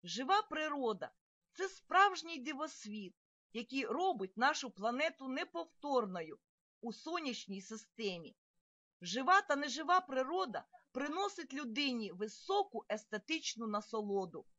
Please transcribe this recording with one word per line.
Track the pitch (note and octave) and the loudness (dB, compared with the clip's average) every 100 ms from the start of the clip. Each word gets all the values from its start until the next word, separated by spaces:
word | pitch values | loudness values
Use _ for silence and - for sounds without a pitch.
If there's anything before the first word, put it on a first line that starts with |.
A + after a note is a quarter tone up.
Жива | F3 F3 C4 G4+ | -6 -4 4 4
природа — | G#4+ D#4 D#4 D4 B3 G3+ D3 _ _ _ _ | 4 -2 -2 0 0 0 -4 _ _ _ _
це | - F#4+ | -6 -6
справжній | - _ F4 G4+ F4+ E4 E4 | -6 _ 6 6 6 -6 -6
дивосвіт, | B3 C#4 D4+ - G#3+ G#3+ F#3+ - _ _ _ | -4 -4 -4 -6 -8 -8 -8 -14 _ _ _
який | A3+ A#3+ C4 A#3+ | -8 -4 -2 0
робить | C4+ F#4+ D4 F#3+ - | 2 2 2 -2 2
нашу | C4 D4+ C4 | 2 2 -4
планету | - G#3 B3 D#4+ D#4+ C4 | -2 -2 2 0 -2 -6
неповторною | C4 E4+ E4+ E4 _ C#4+ C4 G#3+ F3+ D#3+ - _ _ _ _ | -4 -4 -6 -8 _ 2 2 2 -4 -6 -10 _ _ _ _
у | A#3 | -8
сонячній | A3 - F4 D4+ A3+ - G3 | -6 -4 -2 -2 -4 -6 -10
системі. | F#3+ A3 - - A3 F3 E3 - _ _ _ _ _ _ | -8 -12 -14 -6 -4 -4 -10 -18 _ _ _ _ _ _
Жива | F3 G3+ C4+ F#4+ | -6 -2 6 6
та | G4+ C#4 | 6 0
нежива | D4 B3 D#4 F4+ | 0 -4 4 4
природа | F4+ C4 C4 F4 F4+ G3 - - _ | 4 -2 0 0 0 -2 -8 -20 _
приносить | - C#4+ D#4+ G4+ G4 D4 | -4 -2 0 -2 -2 -8
людині | C4+ C#4 A3 C#4+ B3 G#3 | -6 -4 0 0 0 -2
високу | F3 G#3+ - - G4 G4 A3+ - | -4 -6 -6 0 2 2 -2 -4
естетичну | G#3+ - G#3+ - D#4+ - - A3+ | -4 -2 -6 -2 -2 -2 -4 -2
насолоду. | G#3 G#3 A3 G#3 G3 F#3 D3+ - | -2 -2 -2 0 0 0 -6 -12